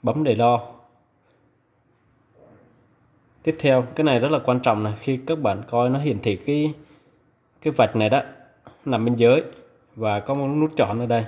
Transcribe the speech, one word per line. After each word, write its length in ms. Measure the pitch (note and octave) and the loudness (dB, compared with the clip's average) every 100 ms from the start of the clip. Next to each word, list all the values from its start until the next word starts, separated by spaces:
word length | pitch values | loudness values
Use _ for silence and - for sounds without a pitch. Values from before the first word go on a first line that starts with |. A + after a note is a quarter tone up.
bấm 220 | A#2 B2 | -4 -2
để 120 | D#3 C#3+ | -2 2
đo. 260 | A#2 A#2+ - - _ _ _ _ _ _ _ _ _ _ _ _ _ _ _ _ - - _ _ _ _ _ _ _ _ | 2 0 -2 -20 _ _ _ _ _ _ _ _ _ _ _ _ _ _ _ _ -20 -20 _ _ _ _ _ _ _ _
Tiếp 120 | - D#3 | -4 0
theo, 220 | D3 B2+ B2 - | 4 4 2 0
cái 80 | |
này 160 | D#3 B2 | 2 2
rất 120 | C3 | 2
là 80 | D3+ - | 0 0
quan 140 | B2 | 0
trọng 240 | B2+ G#2+ | 2 0
này, 100 | G#2+ G#2 | -2 -6
khi 180 | - C3 | -4 -6
các 220 | C3 D#3+ | -4 -2
bạn 220 | B2 G2 A2 | -2 -4 -4
coi 200 | A#2+ B2 | 0 0
nó 100 | C3+ | 0
hiển 200 | D3 G#2+ | -2 -2
thị 160 | A#2 G2 | -2 -4
cái, 380 | - D3 D3+ D3+ - - _ _ _ _ _ _ | -2 -2 -2 -6 -18 -20 _ _ _ _ _ _
cái 120 | D#3 D3+ | -6 2
vạch 180 | A2 A2+ | 2 2
này 140 | G#2+ | 2
đó, 120 | C3+ - - - _ - _ - | 2 -2 -16 -20 _ -20 _ -4
nằm 200 | B2 A2+ | -2 0
bên 100 | A#2+ | 4
dưới 260 | A#2 C3+ D#3+ - - _ _ - | 4 4 0 -16 -20 _ _ -6
và 240 | A2 G#2 | -2 -2
có 140 | G2+ | -4
một 140 | C#3 C#3 | -4 -2
nút 240 | D3 D#3 D#3 | 0 -2 0
chọn 220 | A#2 A2+ | -2 0
ở 60 | A#2+ | -2
đây. 200 | A#2 | -2